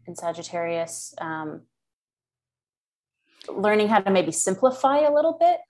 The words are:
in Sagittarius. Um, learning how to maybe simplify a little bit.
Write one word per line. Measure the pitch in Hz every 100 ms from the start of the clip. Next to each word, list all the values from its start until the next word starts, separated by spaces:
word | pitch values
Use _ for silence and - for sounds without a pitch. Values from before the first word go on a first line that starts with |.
| -
in |
Sagittarius. | 175 170 165 165 175 170 170 165 - - -
Um, | 165 160 156 160 - _ _ _ _ _ _ _ _ _ _ _ _ _ _ _ _ - -
learning | - 208 214 214
how | 214
to | 196
maybe | 190 160
simplify | - - 190 262 262 262 285
a | 302
little | 294 320 330
bit. | 339 339